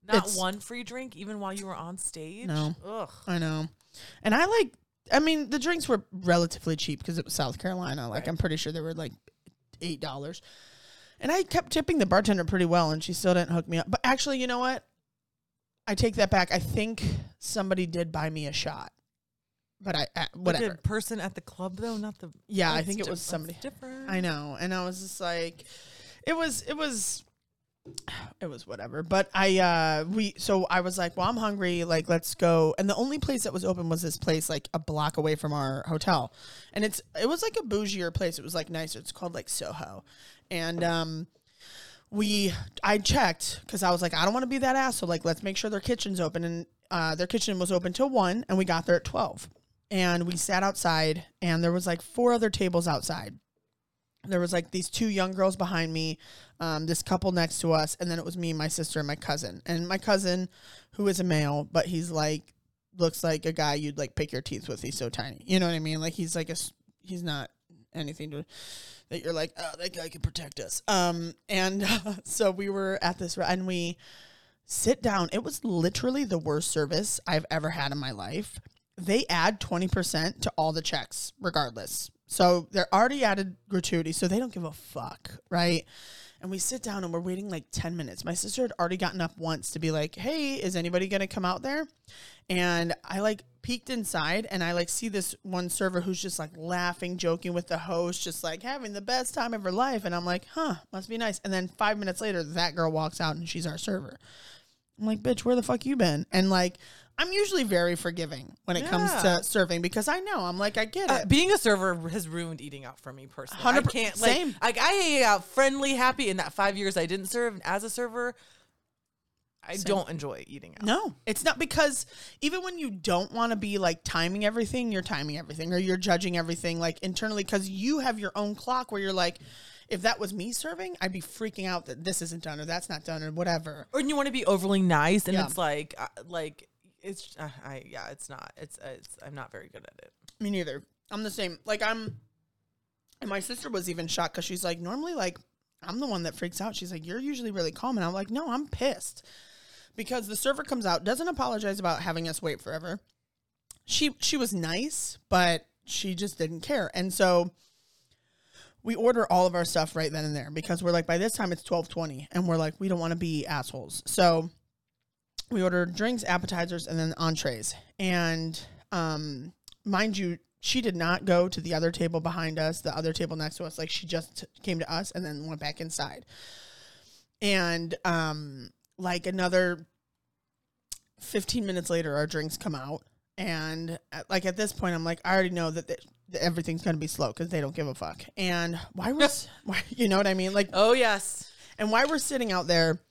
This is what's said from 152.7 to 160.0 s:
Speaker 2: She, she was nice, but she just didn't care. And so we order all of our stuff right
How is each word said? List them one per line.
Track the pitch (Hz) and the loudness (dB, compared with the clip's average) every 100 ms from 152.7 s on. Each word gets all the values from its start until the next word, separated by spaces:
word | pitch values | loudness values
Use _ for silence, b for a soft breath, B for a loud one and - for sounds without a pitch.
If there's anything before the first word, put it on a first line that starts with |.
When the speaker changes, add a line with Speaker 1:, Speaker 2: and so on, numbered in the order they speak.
| 156 170 196 _ _ _ _ _ _ _ - - | -8 -6 -10 _ _ _ _ _ _ _ -20 -2
Speaker 2:
She, | - 302 - | 2 2 2
she | - 294 | -2 0
was | 240 | 0
nice, | 190 160 175 285 - - - _ | 0 0 -2 -2 -4 -6 -8 _
but | 185 175 165 - _ - | 4 6 2 -4 _ -8
she | - 196 180 | -4 -4 -4
just | 202 - | -4 -2
didn't | 160 165 | -4 -4
care. | - 277 175 | -2 0 0
And | - 185 | -2 -2
so | 185 185 180 175 _ b b b b b b b b b b b b | 4 6 6 4 _ b b b b b b b b b b b b
we | - 220 | -4 4
order | 226 233 220 | 4 4 6
all | 180 185 | 6 6
of | 175 | 4
our | 170 | 2
stuff | 170 156 | 2 0
right | 160 | 0